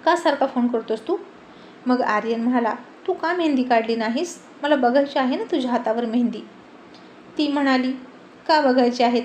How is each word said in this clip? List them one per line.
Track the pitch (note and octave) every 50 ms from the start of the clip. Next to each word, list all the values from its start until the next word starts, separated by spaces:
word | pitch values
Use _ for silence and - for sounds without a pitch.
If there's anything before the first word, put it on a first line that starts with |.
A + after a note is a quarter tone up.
| -
का | D#4+ F4
सारखा | E4+ - D#4+ C#4+ - C#4
फोन | C4+ - B3 A#3+
करतोस | A#3+ A#3+ A3 - - A3 A3 - -
तू? | F#4+ - - - - - - - - - - - - - -
मग | B3 B3+ B3+
आर्यन | - - G#3+ G#3 G#3+ A3+ A#3 A#3
म्हणाला, | A3+ B3 B3+ B3 A#3 G#3+ A#3 - - - - - -
"तू | -
का | F#4 - E4 E4
मेहंदी | F4+ F4+ E4 D4+ C#4 B3+
काढली | B3 B3+ A#3 A3+ A3+ A3+ A3+
नाहीस? | A3+ G#3+ A3+ A#3 C#4+ F4 - - - - - - -
मला | D4 D4 D4+
बघायची | C4 B3+ A#3+ B3 C#4+ C#4 C#4 - D4
आहे | C4 B3 C#4+
ना | F#4+ A4 -
तुझ्या | F4 C#4 B3 A#3+
हातावर | A#3+ A#3 - A3 A3 A#3 A#3+
मेहंदी." | A3 A3 B3 A#3+ G#3+ G3+ - - - - - - - - - - - - - - - - - - - - -
ती | D4 C#4+
म्हणाली, | C#4 D4 C#4 C4+ C4 B3+ B3+ B3+ C4 - - - - - - - - - -
"का | - D#4+ D4+
बघायची | C#4+ B3+ B3+ C4 A#3+ A#3+ A#3+ -
आहे | A#3+ B3 A#3+ A#3